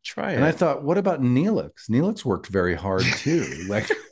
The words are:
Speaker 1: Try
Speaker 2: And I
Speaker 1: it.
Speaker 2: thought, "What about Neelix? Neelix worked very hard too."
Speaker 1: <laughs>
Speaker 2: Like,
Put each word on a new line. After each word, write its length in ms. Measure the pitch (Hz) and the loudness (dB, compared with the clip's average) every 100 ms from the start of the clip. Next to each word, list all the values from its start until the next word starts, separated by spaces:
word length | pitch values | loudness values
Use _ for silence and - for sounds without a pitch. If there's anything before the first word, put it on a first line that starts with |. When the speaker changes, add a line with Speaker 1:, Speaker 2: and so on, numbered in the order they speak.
Speaker 1:
Try 280 | - - 208 | -14 -6 -4
Speaker 2:
And 120 | 131 | 2
I 60 | 147 | 2
Speaker 1:
it. 60 | 160 | 2
Speaker 2:
thought, 260 | 165 139 | 0 0
"What 140 | 143 185 | 0 0
about 240 | 190 160 | 0 2
Neelix? 640 | 123 123 196 202 73 - - | 2 2 2 0 -4 -10 -2
Neelix 340 | 117 180 220 127 | 2 2 -2 -2
worked 220 | 92 - | -2 0
very 260 | 95 90 | 0 0
hard 280 | 82 95 95 87 - | 0 0 0 2 0
too." 280 | 139 165 131 80 | 0 0 0 -6
Speaker 1:
<laughs> 100 | 92 | -4
Speaker 2:
Like, 220 | 104 - - - | -2 0 -4 -4